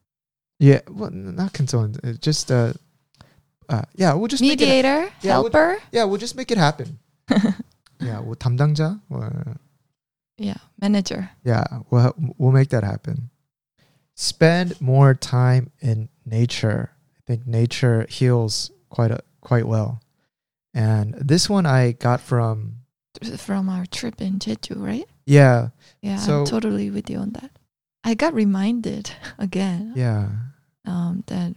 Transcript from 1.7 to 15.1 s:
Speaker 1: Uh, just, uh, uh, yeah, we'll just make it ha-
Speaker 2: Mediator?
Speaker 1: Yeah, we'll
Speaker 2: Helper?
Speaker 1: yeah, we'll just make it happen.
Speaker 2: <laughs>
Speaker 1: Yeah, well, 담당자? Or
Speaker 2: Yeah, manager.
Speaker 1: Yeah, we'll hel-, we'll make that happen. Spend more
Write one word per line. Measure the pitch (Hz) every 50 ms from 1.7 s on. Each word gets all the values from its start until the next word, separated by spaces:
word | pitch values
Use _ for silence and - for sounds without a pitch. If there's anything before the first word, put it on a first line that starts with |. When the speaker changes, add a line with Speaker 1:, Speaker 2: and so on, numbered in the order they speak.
| - 117 110 104 113 - -
Speaker 1:
Uh, | 123 113 -
just, | - 156 151 - - -
uh, | 127 120 117 113 - - _ _ _ _ _ _ _ _ - _ _ _ _ _ _ _ _
uh, | - 123 110 - _ -
yeah, | - 185 165 143
we'll | 175 220
just | 220 277 254 247
make | 285 302 254
it | 302
ha- | 269 262
Speaker 2:
Mediator? | 262 262 269 285 311 349 403 - - -
Speaker 1:
Yeah, | 392 381 262
we'll | - 466
Speaker 2:
Helper? | - 302 311 339 381 427 - -
Speaker 1:
yeah, | - 233 220
we'll | 190 202 202
just | 226 240 -
make | 254 254 -
it | 233 202
happen. | 156 147 151 - 120 - - - _ _ _ _ _
Speaker 2:
<laughs> | - 208 208 208 214 190 - - _ _ _ _ _ _ - 151
Speaker 1:
Yeah, | 120 110 104
well, | 117 113 117
담당자? | - - 123 120 127 147 151 151 151 156 160 208 208 _ -
Or | 135 123 110 - - - - 123 - - _ _ _ _ _ _ _ _ _ _ _ _ _ _ _ -
Speaker 2:
Yeah, | 208 202 196 - _ _ _ -
manager. | 202 202 208 202 185 - - - 185 - - _ -
Speaker 1:
Yeah, | 123 117 117 - - 127 120 - -
we'll | 123 120
hel-, | 120 123 - - 156 120 - -
we'll | 131 131
make | 131 131 135 -
that | 127 113 101
happen. | 101 107 107 - - - - 120 - _ _ _ _ _ _ _ _ _ _ _ _ _ _ _ _ _
Spend | - - - - - 165 165 170 175 180 175 - -
more | 143 127 131 139 139 135